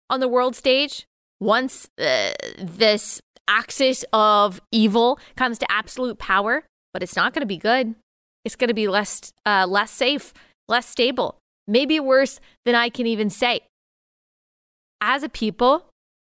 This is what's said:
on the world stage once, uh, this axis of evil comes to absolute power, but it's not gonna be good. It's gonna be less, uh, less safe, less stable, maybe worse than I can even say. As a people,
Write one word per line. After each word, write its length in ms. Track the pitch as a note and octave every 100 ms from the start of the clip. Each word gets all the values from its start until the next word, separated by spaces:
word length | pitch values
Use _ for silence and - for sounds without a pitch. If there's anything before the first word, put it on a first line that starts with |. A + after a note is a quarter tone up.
| -
on 100 | C4
the 80 | B3+
world 280 | B3 B3+ A#3+
stage 500 | C4+ C4 C#4+ - - _ _ -
once, 500 | G3 A3+ C4 - - -
uh, 320 | D3 B2+ G2 - - -
this 640 | F#3 F3 A3 G#3 - - _ _ -
axis 560 | G#3 - - C4 B3+ -
of 480 | A3 G#3+ G#3 G#3 F#3 -
evil 480 | A3 G#3+ A3 A#3 C#4+ - -
comes 240 | B3+ A#3
to 120 | -
absolute 460 | G#3 G#3+ - B3+ G3+
power, 460 | - F#3+ G#3 C#4 - _ _
but 120 | F#3
it's 120 | F3 -
not 200 | G3+ D#4
gonna 100 | A#3+
be 120 | F3
good. 360 | A3 B3+ A3+ A3+ _ _ _ _
It's 120 | G#3+ -
gonna 180 | A#3+
be 140 | A3+ G#3+
less, 440 | G3 G3+ - - _ G#3+
uh, 220 | G3+ F#3
less 220 | G3 G#3+
safe, 420 | - B3 C#4+ - - _ _ -
less 200 | A#3 -
stable, 500 | - B3 B3+ F3+ - _ _ -
maybe 320 | A3+ C#4 D#4
worse 400 | C4+ C4 C4+ - - _ A#3+
than 80 |
I 160 | A#3+ A#3+
can 160 | - A#3
even 240 | A3 G#3+
say. 320 | - B3 A3+ - _ _ _ _ _ _ _ _ _ _ _ _ -
As 220 | G#3+ C4+
a 80 | D4+
people, 600 | - G#3+ - B3 D#4 - _ _ _ _